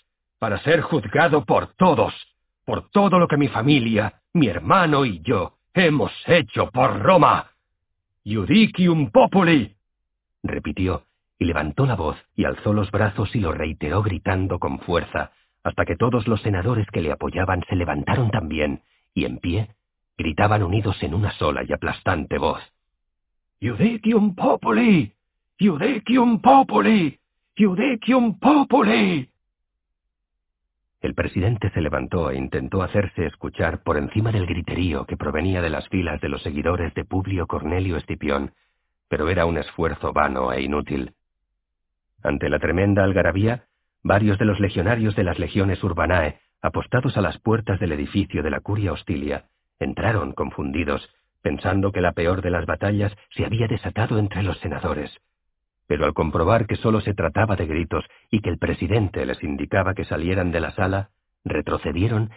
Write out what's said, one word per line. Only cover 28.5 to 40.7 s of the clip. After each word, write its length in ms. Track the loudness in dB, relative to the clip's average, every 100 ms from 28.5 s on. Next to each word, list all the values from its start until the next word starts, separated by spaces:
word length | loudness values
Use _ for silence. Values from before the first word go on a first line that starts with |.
| 4 4 4 4 2 2 0 -6 _ _ _ _ _ _ _ _ _ _ _ _ _ _ _ _ _
El 140 | -8 -6
presidente 540 | -6 -2 -2 -2 -4
se 100 | -4
levantó 500 | -4 -4 -4 -4 -4
e 60 | -4
intentó 480 | -6 -6 -4 -4
hacerse 420 | -2 -2 -4 -4 -6
escuchar 560 | -6 -10 -4 -4 -4
por 140 | -4 -2
encima 340 | -2 -2 0
del 160 | 0 -2
griterío 600 | -4 -4 -2 -2 -2 -6
que 100 | -6
provenía 440 | -4 -2 0 0
de 100 | -2
las 180 | -4 -4
filas 320 | -2 -2 -4
de 80 | -6
los 120 | -6
seguidores 520 | -6 -4 -2 -2 -2
de 100 | -6
Publio 440 | -4 -4 -2 -4 -4
Cornelio 480 | -4 -4 -2 -2 -4
Escipión, 560 | -6 -6 -2 -2 -4 _ _ _ _ _ -6
pero 200 | -2 0
era 160 | 0
un 140 | 0 0
esfuerzo 540 | -6 -4 -4 -2 -2
vano 400 | 0 0 0 -2
e 100 | -2
inútil. 520 | -2